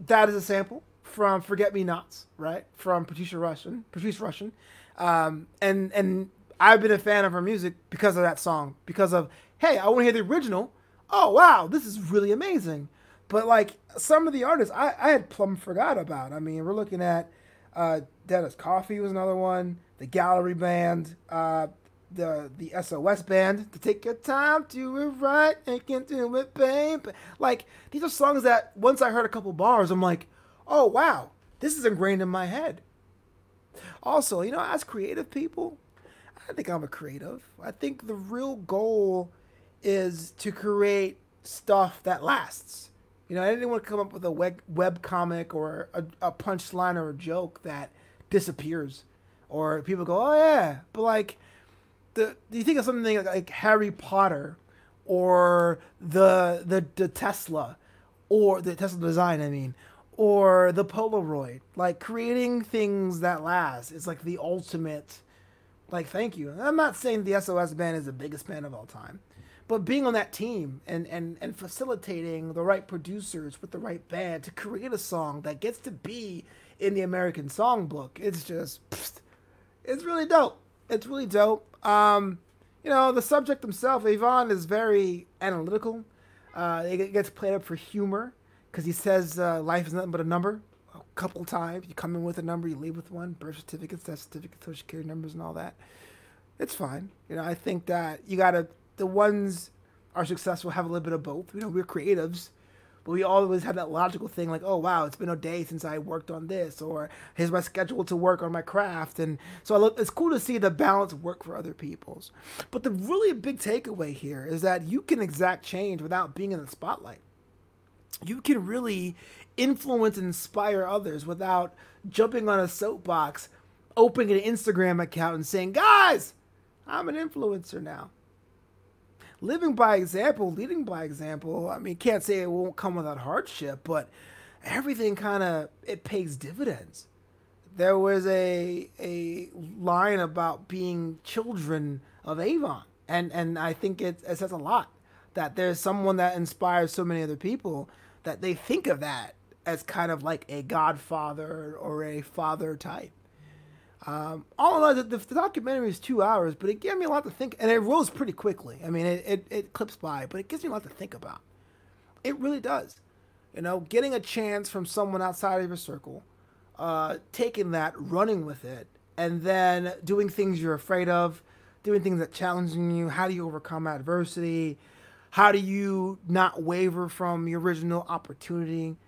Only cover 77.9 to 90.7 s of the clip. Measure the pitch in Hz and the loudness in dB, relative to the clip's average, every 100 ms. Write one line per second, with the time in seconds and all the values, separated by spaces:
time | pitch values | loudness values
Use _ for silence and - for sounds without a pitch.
77.9 | 147 131 - 202 170 143 165 151 - - | -8 -12 -8 -6 -6 -8 -8 -8 -12 -14
78.9 | - - - _ _ _ _ _ _ - | -12 -12 -14 _ _ _ _ _ _ -6
79.9 | 269 339 339 320 330 285 - _ _ - | -6 -2 -2 4 6 6 0 _ _ -4
80.9 | 214 226 277 247 202 208 214 - - - | -4 -4 -6 0 4 4 4 -2 -8 2
81.9 | 208 208 208 196 180 _ _ _ _ - | 6 8 6 2 -6 _ _ _ _ 2
82.9 | 269 262 254 - 294 277 277 233 190 247 | 4 6 4 2 2 2 -2 -4 -2 0
83.9 | 262 214 208 233 254 240 196 165 208 226 | 2 2 2 4 4 4 0 0 0 4
84.9 | 202 190 175 175 - 190 180 160 214 226 | 4 2 -2 -10 -6 -4 -2 -2 -4 -4
85.9 | 226 214 _ _ _ _ - 170 165 170 | -8 -12 _ _ _ _ -6 -4 -2 -2
86.9 | 180 190 196 202 - 196 196 190 165 - | -2 0 0 -2 -4 -2 -2 -2 -10 -8
87.9 | 208 202 196 247 - _ _ _ - 160 | -4 -2 -2 -6 -12 _ _ _ -8 -4
88.9 | 170 202 190 175 160 175 165 156 175 160 | -2 2 2 2 -2 0 0 0 -2 -2
89.9 | 170 185 170 165 175 185 214 - | -4 -4 -2 0 0 0 -4 -10